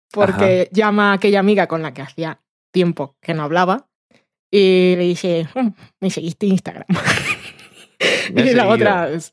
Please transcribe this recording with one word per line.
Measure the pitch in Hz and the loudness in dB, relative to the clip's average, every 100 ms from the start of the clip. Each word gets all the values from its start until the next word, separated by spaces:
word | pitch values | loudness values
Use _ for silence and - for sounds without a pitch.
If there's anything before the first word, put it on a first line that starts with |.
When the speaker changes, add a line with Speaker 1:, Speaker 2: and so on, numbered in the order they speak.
| _ | _
Speaker 1:
porque | 208 196 190 196 185 | 0 0 2 2 2
Speaker 2:
Ajá. | 180 | 0
Speaker 1:
llama | 190 214 208 202 | 0 2 2 2
a | |
aquella | 196 208 202 | 2 2 2
amiga | 196 202 170 | 2 2 0
con | 165 | -2
la | 156 | -8
que | 135 | -12
hacía | 135 - 160 - _ _ _ | -14 -10 -10 -10 _ _ _
tiempo | 180 175 165 135 _ | 0 0 -2 -8 _
que | - | -8
no | 160 | -6
hablaba | 147 170 185 240 - _ _ _ _ _ - | -4 0 0 -2 -6 _ _ _ _ _ -2
y | 202 190 185 180 180 | 2 4 4 2 2
le | |
dice, | 180 175 185 165 165 | 0 -2 -2 -2 -4
"Mm, | 254 233 - - - | -4 -4 -6 -20 -6
me | 190 | -6
seguiste | - 165 - 202 | -4 -8 -4 0
en | |
Instagram." | 190 - - - | 0 -2 -10 -4
<laughs> | 170 - - - - - - - - - - - - - | -2 -2 -4 -4 -8 -10 -20 -20 -20 -18 -4 -2 -2 -2
Speaker 2:
Me | - | 0
Speaker 1:
Y | 247 | 2
Speaker 2:
has | |
Speaker 1:
la | 240 | 4
Speaker 2:
seguido. | 202 | 2
Speaker 1:
otra, | 220 214 185 156 165 - | 2 2 0 -2 -6 -10